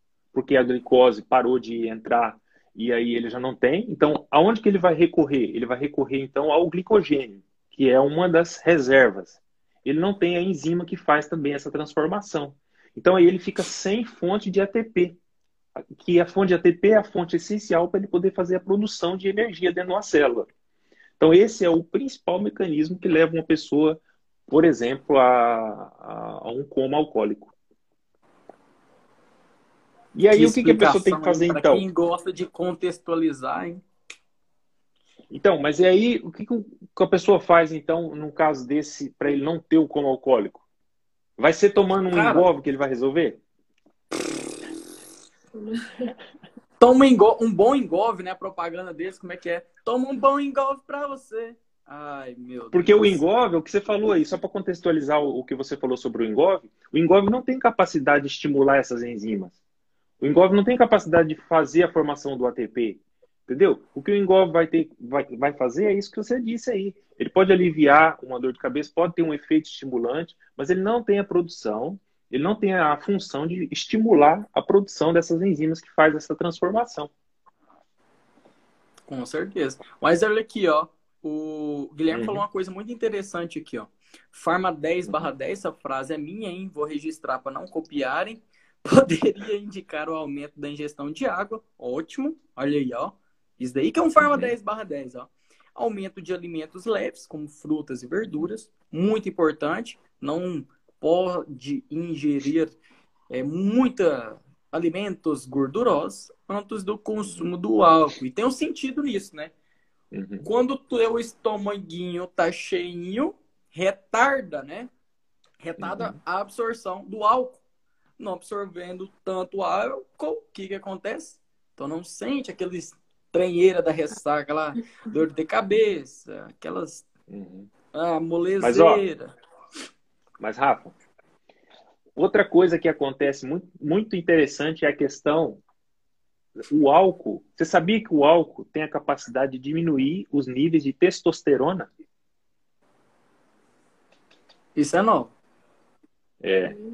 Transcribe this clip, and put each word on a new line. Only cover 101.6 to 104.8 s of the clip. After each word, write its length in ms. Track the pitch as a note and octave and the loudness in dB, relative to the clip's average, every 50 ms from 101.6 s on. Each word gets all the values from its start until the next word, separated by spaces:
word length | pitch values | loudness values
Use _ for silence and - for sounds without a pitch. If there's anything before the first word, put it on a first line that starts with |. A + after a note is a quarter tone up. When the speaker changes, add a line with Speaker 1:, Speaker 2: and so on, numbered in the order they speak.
| B2 C#3 C#3+ C3 - - | -10 -8 -8 -8 -8 -10
Speaker 2:
ingerir, 800 | D3 D#3+ E3+ E3+ D#3+ C#3 C#3+ D3 C#3+ C3+ C3+ C#3 D#3 E3 D#3 D#3+ _ _ _ _ _ _ _ _ _ _ _ - | -10 -8 -6 -6 -8 -4 -2 -2 -2 -2 -2 0 0 0 0 -2 _ _ _ _ _ _ _ _ _ _ _ -10
é, 140 | B2+ B2+ B2+ | -8 -6 -6
muita 920 | C#3+ D#3+ F3 G3 G3+ A3 B3 C4 A#3+ B3+ - F#3 D#3+ C#3 B2 A#2 G#2+ A2 - _ _ _ _ _ - | -6 -4 -2 -2 2 2 4 2 2 2 2 0 0 0 0 -8 -12 -16 -20 _ _ _ _ _ -8
alimentos 760 | - E3 | -6 -2